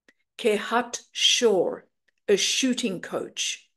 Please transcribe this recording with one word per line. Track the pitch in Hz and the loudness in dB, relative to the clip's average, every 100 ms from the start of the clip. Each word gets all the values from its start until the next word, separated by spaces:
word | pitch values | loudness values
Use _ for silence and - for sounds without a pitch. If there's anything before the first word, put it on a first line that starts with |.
| _ _ _ - | _ _ _ -4
Kehat | 233 202 - 233 240 - - | 0 0 0 -2 -2 -6 -12
Shor, | - - - 240 190 87 - - _ _ _ - | -2 2 4 4 4 0 -4 -12 _ _ _ 0
a | 196 | 2
shooting | - - 254 247 233 175 | 2 0 0 0 -4 -6
coach. | - 185 120 - - - _ | -8 -8 -8 -6 -8 -8 _